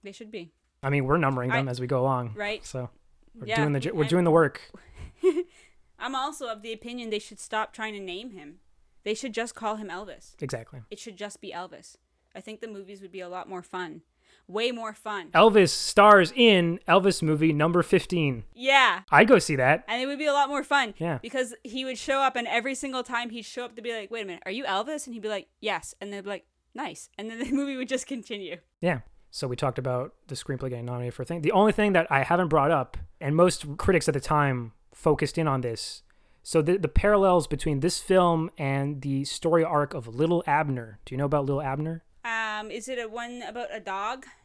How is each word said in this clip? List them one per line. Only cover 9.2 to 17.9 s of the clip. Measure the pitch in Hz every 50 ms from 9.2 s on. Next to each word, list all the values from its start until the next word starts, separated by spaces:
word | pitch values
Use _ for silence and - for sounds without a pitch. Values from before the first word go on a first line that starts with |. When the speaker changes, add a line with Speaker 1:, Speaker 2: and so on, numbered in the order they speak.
| - 262 214
Speaker 1:
just | 226 226 233 -
call | - 226 214 214
him | 214 214 196
Elvis. | 165 180 208 196 139 - - - - - 147
Speaker 2:
Exactly. | 135 - 120 113 - - 131 110 _
Speaker 1:
It | - -
should | - 233 202
just | 180 202 208 196 -
be | - 190 -
Elvis. | 170 180 180 - - - - - _ _ _ _ _ _ _ _
I | 190
think | 190 - 220 214
the | - 226
movies | 214 202 196 185 202 190 196
would | 185 170
be | 190
a | 180 175
lot | 180 180 - -
more | - 180 180
fun. | - - 180 180 165 156 165 _ _ _ _ _ _ _ _ _
Way | _ 180 208 233 247 254
more | 233 226 220 214
fun. | - - 220 208 196 175 156
Speaker 2:
Elvis | - 170 196 226 202 214 190 165
stars | - - - - - - 202 214 208 202 180 170 -
in | 262 240 226 208 185 170 170 170 - _ -
Elvis | 170 196 185 202 185 - -
movie | 156 156 147 156 160 156
number | 147 151 165 170 175 165
fifteen. | -